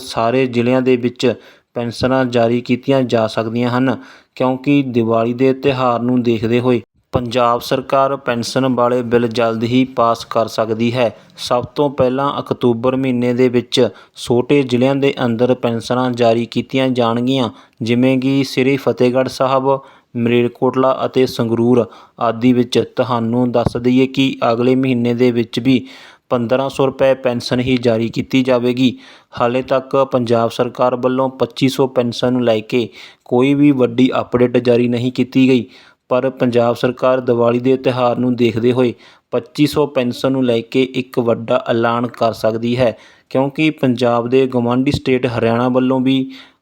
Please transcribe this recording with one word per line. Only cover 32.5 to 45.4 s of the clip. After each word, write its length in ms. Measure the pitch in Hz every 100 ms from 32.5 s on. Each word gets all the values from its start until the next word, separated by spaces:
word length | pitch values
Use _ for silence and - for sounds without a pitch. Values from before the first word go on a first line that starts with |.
| 110
ਕੇ 260 | 107 127 110 - - -
ਕੋਈ 280 | - 123 135
ਵੀ 160 | 143 147
ਵੱਡੀ 380 | 135 123 117 127 117
ਅਪਡੇਟ 380 | 110 123 123 123
ਜਾਰੀ 300 | 123 120 120
ਨਹੀਂ 240 | 120 127
ਕੀਤੀ 360 | 123 127 135 131
ਗਈ, 160 | 131 - - - _ _
ਪਰ 180 | 127 131
ਪੰਜਾਬ 440 | 131 127 117 120
ਸਰਕਾਰ 460 | 117 127 120 127 131
ਦੀਵਾਲੀ 400 | 123 117 117 123
ਦੇ 160 | 123 131
ਤਿਉਹਾਰ 420 | 131 127 123 120
ਨੂੰ 160 | 127 120
ਦੇਖਦੇ 360 | 120 110 117
ਹੋਏ 200 | 127 123 113 - _ _
ਪੱਚੀ 340 | 123 - - 147
ਸੌ 200 | 151 143
ਪੈਨਸ਼ਨ 460 | 135 123 120 135
ਨੂੰ 120 | 135
ਲੈ 160 | 127 117
ਕੇ 200 | 113 131 131
ਇੱਕ 240 | 131 127 -
ਵੱਡਾ 440 | 117 113 113 123 -
ਐਲਾਨ 380 | 120 117 120 120
ਕਰ 240 | - 113
ਸਕਦੀ 420 | 107 110 110 120 123
ਹੈ, 200 | 123 107 - _ _
ਕਿਉਂਕਿ 400 | 131 139 151 156
ਪੰਜਾਬ 560 | 151 135 120 120 120 117
ਦੇ 180 | 131 131
ਗੁਆਂਢੀ 440 | 123 117 123 135
ਸਟੇਟ 340 | 143 - 127 127
ਹਰਿਆਣਾ 400 | 117